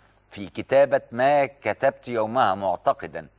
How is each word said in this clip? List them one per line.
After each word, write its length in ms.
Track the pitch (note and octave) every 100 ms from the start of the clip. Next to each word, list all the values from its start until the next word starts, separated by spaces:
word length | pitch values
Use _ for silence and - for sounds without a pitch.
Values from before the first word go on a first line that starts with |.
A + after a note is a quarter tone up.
| _ _ _
في 160 | G2+ F#2
كتابة 540 | - - C3+ C#3 C#3 -
ما 340 | A#2 C3+ D3 C3+
كتبت 600 | - G#2+ - C3+ C3+ B2+
يومها، 460 | A#2 G#2+ B2+ G#2+
معتقدا 720 | G2 F#2+ F2 A2+ - E2+ D#2+ D2